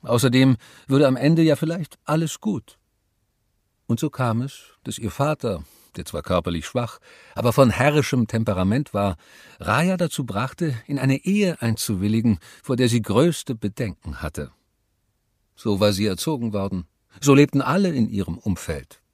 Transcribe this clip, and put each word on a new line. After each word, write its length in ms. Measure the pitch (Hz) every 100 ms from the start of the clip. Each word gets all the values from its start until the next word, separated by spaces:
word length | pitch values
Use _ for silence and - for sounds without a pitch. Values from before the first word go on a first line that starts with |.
Außerdem 540 | - 120 127 127 131 123 - - -
würde 220 | 135 143
am 80 | 131
Ende 240 | 143 165
ja 160 | 160 143
vielleicht 420 | 156 170 156 - -
alles 340 | 156 160 -
gut. 380 | 220 170 - _ _ _ _ _ _ _ _ _ _ _ _
Und 120 | 113
so 100 | 156
kam 320 | - 123 113
es, 200 | 135 - - _ -
dass 120 | -
ihr 140 | 110
Vater, 540 | - 143 151 123 90 76 _ _ -
der 80 | 80
zwar 160 | 78
körperlich 460 | - 90 87 85 76
schwach, 320 | 123 117 - _ - -
aber 180 | - 117
von 180 | 117 131
herrischem 580 | - 139 151 135 131 113
Temperament 680 | 117 113 92 92 104 147
war, 240 | 101 101 - _ - - -
Raja 380 | 85 113 175 185
dazu 280 | 165 - 127
brachte, 480 | 98 127 - 170 120 -
in 120 | 143
eine 260 | 135 135 -
Ehe 360 | 202 196 165
einzuwilligen, 800 | 117 110 - 98 101 110 113 101 - -
vor 140 | - 123
der 100 | 127
sie 140 | 117
größte 540 | 104 101 165 160 - 113
Bedenken 680 | 104 - 117 85 - 73
hatte. 320 | 78 78 69 _ _ _ _ _ _ _ _ _ _ _
So 240 | 117 98
war 140 | 104
sie 120 | 95 104
erzogen 480 | 92 - 151 117
worden. 320 | 101 98 92 82 _ _ -
So 120 | 139
lebten 280 | 139 143 -
alle 280 | - 165 190
in 200 | 147 110
ihrem 280 | 101 92 82
Umfeld. 640 | - 90 - 76 - - _